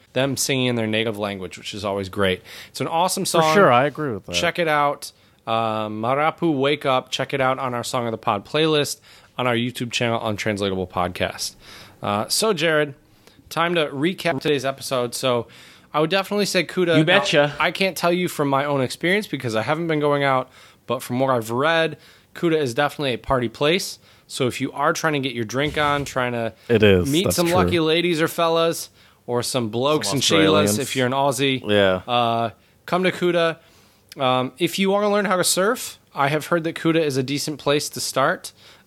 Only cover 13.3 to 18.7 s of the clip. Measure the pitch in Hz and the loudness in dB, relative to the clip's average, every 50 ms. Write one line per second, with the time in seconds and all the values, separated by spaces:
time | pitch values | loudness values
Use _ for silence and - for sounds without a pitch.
13.3 | _ - _ - - 156 170 170 175 165 147 135 139 135 151 185 190 - - 170 | _ -20 _ -8 -2 -2 0 0 2 0 0 0 -2 -2 -2 -2 -2 0 -2 -2
14.3 | 131 131 - 156 147 131 123 135 131 - - - 135 123 120 120 - - 131 131 | -2 0 0 0 0 0 0 -4 -6 -6 -6 -4 -2 -2 -2 -4 -4 -2 0 0
15.3 | 120 120 113 - - - - - - - - - - 151 160 160 185 196 190 - | 0 0 -2 -6 -16 -20 -20 -20 -20 -20 -20 -6 -2 0 0 2 0 -2 -2 -2
16.3 | 202 208 196 - - 180 156 - - 185 175 170 160 156 156 170 185 196 196 - | -2 -2 -2 0 0 -2 -2 -2 -2 -2 0 4 4 4 4 6 4 4 4 4
17.3 | 165 147 143 147 - - 156 180 - - 196 190 156 - 180 175 180 180 180 156 | 4 4 4 2 2 -2 -2 -2 0 -2 -2 -2 -2 0 0 0 2 2 0 -2
18.3 | - - 143 139 139 135 143 147 | -2 -2 0 0 2 0 0 0